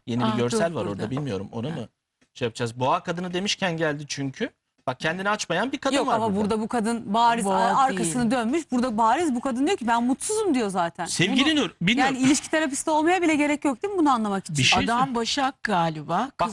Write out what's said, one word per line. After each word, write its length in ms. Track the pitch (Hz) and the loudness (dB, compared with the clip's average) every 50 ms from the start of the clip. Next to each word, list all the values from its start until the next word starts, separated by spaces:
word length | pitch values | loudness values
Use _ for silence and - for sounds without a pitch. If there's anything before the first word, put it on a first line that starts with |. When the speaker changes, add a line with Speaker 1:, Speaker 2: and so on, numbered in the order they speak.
| - - | -8 -4
Speaker 1:
yeni 180 | 117 120 120 | -4 -2 0
Speaker 2:
Aa, 80 | - 117 | 0 0
Speaker 1:
bir 40 | 120 | 0
görsel 320 | 120 120 - 220 - 170 | 0 0 0 0 0 0
Speaker 2:
dur, 40 | 170 | -2
Speaker 1:
var 60 | 135 | -4
orada. 80 | 101 104 101 | -6 -6 -6
Speaker 2:
burada. 180 | 98 117 107 | -6 -6 -6
Speaker 1:
Bilmiyorum, 380 | 131 135 147 135 101 95 98 - | -4 -6 -4 -4 -6 -6 -6 -8
onu 200 | - 113 110 151 | -10 -8 -8 -8
Speaker 2:
Ha. 40 | 170 | -8
Speaker 1:
mu 120 | 147 113 - _ _ _ _ _ _ _ _ - | -8 -10 -12 _ _ _ _ _ _ _ _ -12
şey 120 | - 131 | -6 -6
yapacağız? 340 | 117 110 - 123 117 117 123 | -6 -4 -4 -6 -6 -4 -2
Boğa 240 | 127 135 156 180 - | 0 0 0 0 -2
kadını 300 | 185 170 170 185 180 175 | -4 -6 -6 -6 -6 -4
demişken 440 | 175 190 208 - - 196 185 165 160 | -4 -4 -4 -4 -2 -2 -4 -2 0
geldi 280 | 165 156 147 147 151 143 | -2 -2 -2 -4 -8 -10
çünkü. 420 | - - 139 139 135 - 220 294 _ _ _ _ _ _ - - | -8 -6 -6 -6 -6 -6 -8 -8 _ _ _ _ _ _ -6 -6
Bak, 120 | 127 - | -6 -4
kendini 300 | - 160 165 185 196 202 | -2 -4 -4 -2 -2 -2
açmayan 420 | 214 208 - - 170 170 220 175 | -2 -2 -2 -2 -2 -2 -2 -2
bir 60 | - 277 | -4 -4
kadın 180 | - 269 262 | -2 0 0
Speaker 3:
Yok 120 | 277 - 269 | 0 2 2
Speaker 1:
var 80 | 247 | 0
Speaker 3:
ama 100 | 220 220 | 0 0
Speaker 1:
burada. 140 | 220 190 202 | 0 0 0
Speaker 3:
burada 180 | 214 196 226 214 | 0 0 0 -2
bu 60 | 220 220 | -2 -2
kadın 460 | - 247 208 220 233 226 - - 202 | -2 -2 0 0 -2 -2 -4 -2 2
bariz 320 | 226 233 233 233 233 214 | 4 4 4 4 2 0
Speaker 2:
Boğa 120 | 196 190 190 | 0 2 2
Speaker 3:
a-, 200 | 190 - - 269 269 | 2 2 4 4 2
arkasını 480 | 262 233 180 - - - 254 240 220 | 2 2 0 -2 0 0 0 0 2
Speaker 2:
değil. 100 | 254 254 | 2 0
Speaker 3:
dönmüş. 300 | 226 220 262 339 302 - | 0 0 0 -2 -2 -2
Burada 260 | 247 247 233 262 214 208 | 0 0 0 0 2 2
bariz 380 | 233 220 240 311 359 320 240 | 4 4 4 4 2 0 0
bu 60 | 240 | 0
kadın 260 | - 277 254 240 277 320 | -2 -2 -2 0 0 0
diyor 100 | 403 - | 0 0
ki, 100 | 240 220 | 0 0
"Ben 160 | 233 233 240 | 0 2 2
mutsuzum." 500 | 247 269 - - - 427 427 440 392 294 | 0 0 -2 -2 -4 -2 0 0 2 2
diyor 160 | 254 226 202 | 0 0 0
zaten. 360 | 185 190 170 170 - - 175 | 0 0 -2 -2 -2 -6 -8
Speaker 1:
Sevgili 500 | 156 - - 165 202 262 262 277 311 320 | -4 0 0 0 2 4 2 4 4 2
Speaker 3:
Bunu, 80 | 294 240 | 2 0
Speaker 1:
Nur, 60 | 170 - - | -2 -4 -2
bilmiyorum. 340 | 170 175 240 262 262 269 269 | 0 0 2 4 2 2 2
Speaker 3:
yani 100 | 254 262 262 | 2 4 4
ilişki 220 | 302 - - - | 4 2 0 0
terapisti 400 | - 311 311 285 262 - - - | 0 0 0 0 -2 -4 -2 0
olmaya 320 | 311 302 311 330 359 381 | 2 2 4 4 2 4
bile 140 | 349 320 320 | 4 2 2
gerek 300 | 269 294 285 392 - - | 2 2 2 0 0 0
yok 180 | 302 262 - - | -2 -2 -2 -4
değil 100 | 403 415 | -4 0
mi 60 | 370 | 2
bunu 100 | 320 294 | 4 4
anlamak 320 | 262 233 220 208 196 196 - | 4 2 2 0 -2 -2 -4
için? 140 | - 160 143 | -4 -2 2
Speaker 1:
Bir 60 | 127 | 2
şey 200 | - - 185 190 | 4 4 4 2
Speaker 2:
Adam 160 | 190 233 - - | 2 2 2 0
Speaker 1:
söyle- 120 | 269 247 | 0 0
Speaker 2:
Başak 480 | 233 233 226 - 294 269 262 277 _ - | -2 -2 -2 0 0 0 0 -2 _ -4
galiba. 680 | - 208 175 165 165 160 151 147 131 165 180 233 277 - - | 0 2 2 2 0 -2 -4 -6 -2 -2 -2 -2 -2 -2 -2
Speaker 1:
Bak, 100 | 170 175 | -2 -2